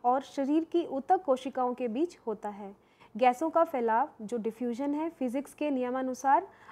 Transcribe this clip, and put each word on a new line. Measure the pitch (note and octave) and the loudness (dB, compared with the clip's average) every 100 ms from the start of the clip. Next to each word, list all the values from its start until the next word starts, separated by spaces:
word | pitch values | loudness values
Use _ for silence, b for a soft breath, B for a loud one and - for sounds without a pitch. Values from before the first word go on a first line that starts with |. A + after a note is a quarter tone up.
और | A#3+ B3+ | 0 0
शरीर | C4 - C4+ D#4 | 0 -2 0 0
की | E4 E4+ F4 | 2 0 0
ऊतक | C4+ - F#4 | -2 2 2
कोशिकाओं | E4 C4 C#4 B3+ B3 | 2 0 -2 -2 -2
के | B3 B3 | -2 -4
बीच | A3 F4 - - | -2 -4 -4 -8
होता | G#3+ G#3 | -6 -8
है। | G3+ G3+ G3+ b b b G#3+ | -10 -14 -16 b b b 2
गैसों | B3 B3 D#4+ | 2 4 2
का | D#4+ | 2
फैलाव, | E4 C4+ A#3 A3 D4+ - | 2 2 2 2 0 -4
जो | G#3+ A#3+ | -8 -4
डिफ्यूजन | G#3+ A3 B3 A#3 C#4+ | -4 -4 -4 -2 -2
है, | D4 D#4+ | -2 -4
फिजिक्स | E4 B3+ B3 C#4 | -4 -2 -2 -6
के | - D4 | -4 -2
नियमानुसार | C4+ B3 C4 C4 B3+ C4+ D4 F#4+ B B | 0 0 -2 -2 0 4 4 2 B B